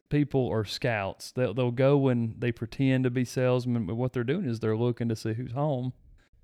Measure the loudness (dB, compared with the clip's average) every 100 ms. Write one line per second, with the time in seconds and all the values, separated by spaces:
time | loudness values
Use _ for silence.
0 | _ 0 2 0 0 -2 -2 -4 -2 -2
1 | -4 -6 -10 -2 -2 0 0 4 4 6
2 | 4 2 0 -2 -4 -4 -6 0 2 4
3 | 2 0 -2 0 2 2 0 -2 -2 -2
4 | -2 -2 -2 -2 -2 -2 0 2 0 0
5 | -2 -2 -2 -4 -6 -4 -2 -2 -4 -8
6 | -18 -20 _ _